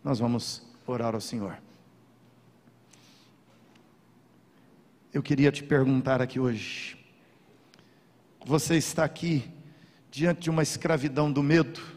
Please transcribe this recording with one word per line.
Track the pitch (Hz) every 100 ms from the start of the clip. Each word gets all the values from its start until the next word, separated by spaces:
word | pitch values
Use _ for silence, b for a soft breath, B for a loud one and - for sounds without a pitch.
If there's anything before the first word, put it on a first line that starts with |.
Nós | 147 123
vamos | 120 120 - - - - -
orar | 123 117
ao | 110
Senhor. | - 117 98 82 - - _ _ _ _ _ _ _ _ _ _ _ b b b b _ _ _ _ _ _ _ _ _ _ _ _ _ _ _ _ _ _
Eu | 143
queria | - 139 143
te | 143
perguntar | 143 147 135 131 131 131
aqui | 127 131
hoje, | 127 110 - - - - - _ _ _ _ _ b b b b b b _ _
você | - 147 - 165
está | - -
aqui | 147 - 170 151 113 - B B B B B
diante | 135 170 170
de | 160
uma | 160
escravidão | 151 - 170 160 147 135 151
do | 139
medo | 143 165 151 - -